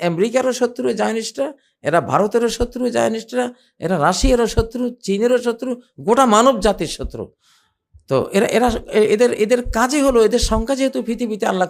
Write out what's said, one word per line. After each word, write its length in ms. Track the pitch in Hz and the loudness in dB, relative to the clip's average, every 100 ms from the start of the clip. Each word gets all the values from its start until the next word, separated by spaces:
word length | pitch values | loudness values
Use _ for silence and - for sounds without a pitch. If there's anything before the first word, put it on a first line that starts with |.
আমেরিকারও 520 | 175 165 226 254 254 | -4 0 0 0 -2
শত্রু 400 | 247 240 240 247 | -2 -4 -2 -4
জায়নিস্টরা, 600 | 214 208 226 220 - 285 277 _ _ | -2 -2 -4 -6 -6 -8 -8 _ _
এরা 200 | 131 165 | -2 0
ভারতেরও 480 | 110 143 208 233 233 | 2 0 0 0 0
শত্রু 400 | - 240 247 247 | -2 -6 -4 -4
জায়নিস্টরা, 640 | 233 226 220 - 247 247 - _ - | 0 0 -2 -6 -6 -6 -8 _ -8
এরা 200 | 165 175 | -4 0
রাশিয়ারও 480 | 151 190 269 240 226 | 0 2 2 2 2
শত্রু, 420 | - 226 240 247 | 0 -2 -4 -6
চীনেরও 480 | - - 202 240 247 | -6 -4 0 2 2
শত্রু, 440 | 240 233 254 240 - - | 0 -4 -6 -8 -12 -6
গোটা 240 | 147 233 254 | 0 4 6
মানব 340 | 214 254 226 | 6 6 4
জাতির 280 | 208 190 160 | 0 -2 -4
শত্রু। 440 | - 123 113 92 _ _ _ _ _ _ _ - | -8 -10 -10 -12 _ _ _ _ _ _ _ -2
তো 220 | 135 - | -2 0
এরা, 140 | 196 - | 0 2
এরা, 240 | - 240 240 - | 2 0 -2 -2
এ-, 220 | 214 214 | 0 2
এদের, 200 | 214 247 | 4 2
এদের 380 | - 208 247 240 | 2 0 0 0
কাজই 300 | 226 247 294 | -2 0 2
হলো, 240 | 277 233 214 | 2 4 4
এদের 140 | 233 | 2
সংখ্যা 360 | - 220 226 262 | 0 -2 -2 -2
যেহেতু 280 | 269 262 | -2 -2
পৃথিবীতে 420 | 226 196 233 208 220 | -6 -4 -4 -4 -2
আল্লাহ 220 | 190 | 0